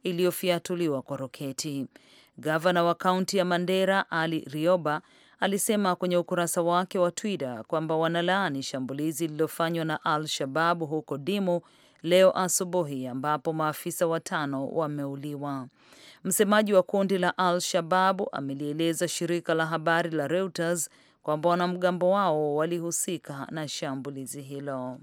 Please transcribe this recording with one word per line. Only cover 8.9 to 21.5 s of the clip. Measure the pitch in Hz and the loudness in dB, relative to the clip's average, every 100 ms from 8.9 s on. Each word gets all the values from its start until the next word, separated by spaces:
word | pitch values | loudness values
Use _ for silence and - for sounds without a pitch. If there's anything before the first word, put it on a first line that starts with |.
| 139 156 147 165 | -4 -4 -2 -6
lililofanywa | 151 160 - 165 170 | -2 -2 0 -2 0
na | 160 151 | -2 -2
Al-Shabab | 170 156 156 - 139 139 170 175 | 0 -2 -2 -4 -2 0 0 0
huko | 151 156 - 139 | -2 -4 -4 -6
Dimu | 139 202 190 175 - _ _ _ | -2 -2 0 -2 -4 _ _ _
leo | 165 180 190 - | 4 6 8 6
asubuhi, | 185 - 185 180 151 139 127 | 0 0 0 -2 -2 -4 -6
ambapo | 131 147 151 165 | -4 -2 0 -2
maafisa | 160 156 147 175 165 170 | 0 -2 -2 -8 -2 0
watano | 165 - 170 143 139 139 | 0 -2 -4 -2 -4 -4
wameuliwa. | 160 156 147 139 139 147 147 143 135 127 _ _ - - - | -2 -2 -4 -6 -8 -8 -8 -6 -8 -10 _ _ -20 -20 -10
Msemaji | 180 180 202 208 208 | -4 2 4 4 6
wa | 196 | 4
kundi | 180 202 196 190 | 4 0 2 2
la | 175 - | 0 2
Al-Shabab | 185 180 - 180 165 185 190 190 196 | 2 2 0 -2 2 4 4 2 -4
amelieleza | - 139 139 147 156 165 160 170 | -4 -6 -6 -6 0 0 0 -2
shirika | - 170 170 165 | -2 -2 -2 0
la | 160 160 | 0 0
habari | 165 160 165 170 | 0 2 2 2
la | 160 143 | -2 0
Reuters | 175 190 165 170 175 - _ _ _ | 0 -2 -2 -2 -2 -4 _ _ _
kwamba | - 151 | -4 0
wanamgambo | 170 | 2